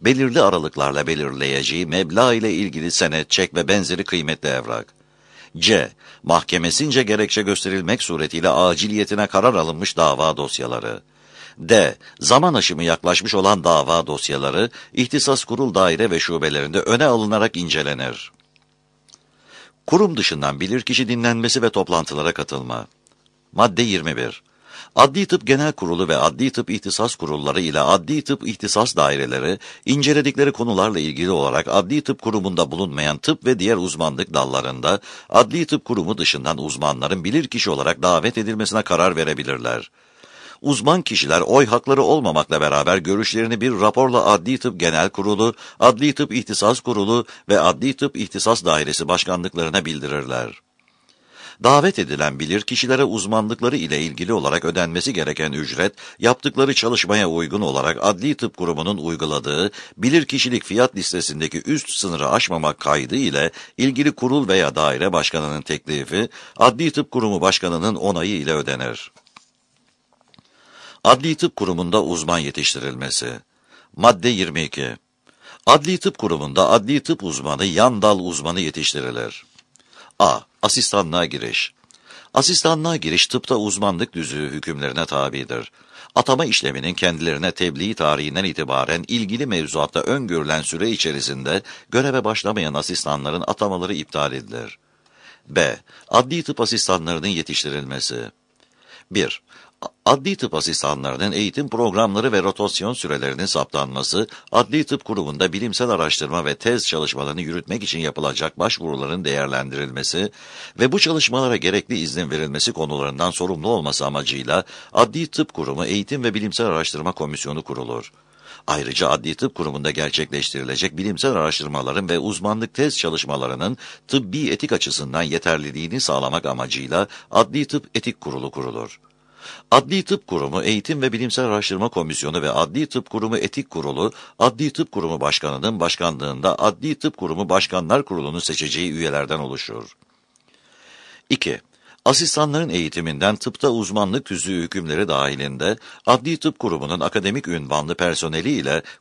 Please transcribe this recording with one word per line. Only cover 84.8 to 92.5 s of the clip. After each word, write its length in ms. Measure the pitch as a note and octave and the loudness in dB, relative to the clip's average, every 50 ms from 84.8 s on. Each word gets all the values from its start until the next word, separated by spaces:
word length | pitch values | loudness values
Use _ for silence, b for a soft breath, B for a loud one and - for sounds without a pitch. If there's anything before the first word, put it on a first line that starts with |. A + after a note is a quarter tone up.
| C#2+ C#2 B1+ C#2+ E2 | -6 -4 -4 -4 -4
tabidir. 680 | - - C#2 C#2 C#2 B1 C2+ B1+ - B1+ A#1+ A#1 - B B B B B B B B B | -2 -2 -2 -2 -2 -4 -6 -8 -6 -8 -8 -8 -10 B B B B B B B B B
Atama 300 | - B2+ - C3 C3 E3 | 0 4 4 2 2 2
işleminin 500 | C3+ - - - C#2 C2+ C2+ C2 E2 F2+ | 0 0 0 0 -2 -4 -4 -4 -6 -4
kendilerine 580 | - - F2+ E2 D#2 D#2+ E2 D#2 C#2+ D#2+ F#2 E2+ | 0 0 0 0 0 -2 -2 -2 -2 -2 -4 -2
tebliğ 420 | - F2+ F2 D2 C2+ F2 G#2 A2 | -2 -2 -2 -2 -4 -6 -6 -4
tarihinden 500 | - E2+ D2+ D2+ C#2+ D2 D2+ C#2 F2 G2 | 0 0 0 2 0 -2 -4 -4 -2 -2
itibaren 600 | F#2 D2+ - D#2 C2 C2 C2+ C2 C2 D#2+ E2+ E2 - | -2 -4 -4 -4 -2 0 -2 0 0 -2 -4 -2 -4
ilgili 380 | A#2+ A#2+ A2+ F#2 G#2 A#2 C#3+ | -4 -4 -2 -2 -4 -4 -4
mevzuatta 540 | C3 G#2+ E2+ D#2+ C#2+ - D#2+ D2 D2 - E2 | -2 -2 -2 -2 -2 -2 -2 -2 0 -2 -2
öngörülen 600 | - - B2 C#3+ C3 G#2 F2 E2 D2+ D2 D#2 D#2 D#2 | -2 0 -2 -2 -2 -2 -2 -2 -2 0 -2 -2 -2
süre 280 | - - E2 F#2+ A#2 | -4 -4 -2 -2 -2
içerisinde 720 | A2+ G2+ - E2 D2 C#2 C2 - C#2 C2+ C2 C2+ F2 G2 - B B B B B | -2 -2 -2 -2 -2 -4 -4 -4 -6 -6 -4 -2 -2 -2 -2 B B B B B
göreve 340 | - A#2 C3 C#3+ C3 C3 G#2+ | 0 0 2 2 0 0 0
başlamayan 500 | A2 A2 A2 - G2+ | 0 -2 -2 -2 -2